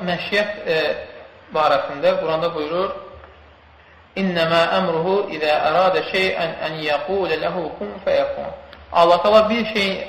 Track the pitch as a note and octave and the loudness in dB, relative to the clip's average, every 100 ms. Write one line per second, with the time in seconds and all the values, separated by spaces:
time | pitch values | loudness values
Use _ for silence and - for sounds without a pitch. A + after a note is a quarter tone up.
0 | F3+ E3+ - G3+ G#3 - - D#3+ D3 - | -4 -4 -2 0 -2 -4 -2 0 0 -4
1 | - - - - - D#3 D3+ C#3 - C#3+ | -10 -18 -20 -20 -6 2 4 2 0 0
2 | F3 F#3+ D#3+ D#3+ E3+ D#3+ D3+ F3 F#3+ F#3 | 2 2 0 0 -2 -2 -4 -2 -4 -6
3 | - - - - - - - - - - | -14 -20 -20 -20 -20 -20 -20 -20 -20 -20
4 | - - F#3+ E3+ E3 E3 E3 F#3+ F#3 D#3+ | -12 -4 -2 0 2 4 4 2 0 0
5 | E3+ G3 - D#3 D3+ D3+ D#3 E3 F#3 E3+ | 2 0 0 -2 2 2 4 4 4 2
6 | - G3 F#3+ E3+ E3 D#3+ D#3 D#3+ D3+ C#3+ | 0 0 0 0 -4 -4 -8 -4 -2 -2
7 | - G3 F3 D#3 E3+ F3+ D#3 - G#3 G3+ | 0 -2 0 -2 -2 -4 -6 -8 -10 -6
8 | F#3+ D#3 C#3+ - C#3+ - - - - - | 0 0 0 -4 -8 -12 -18 -20 -2 2
9 | E3+ F3 G#3 G#3+ G#3 A#3 A3 G#3+ G3 F#3 | 4 4 6 6 4 0 -2 -2 -2 -2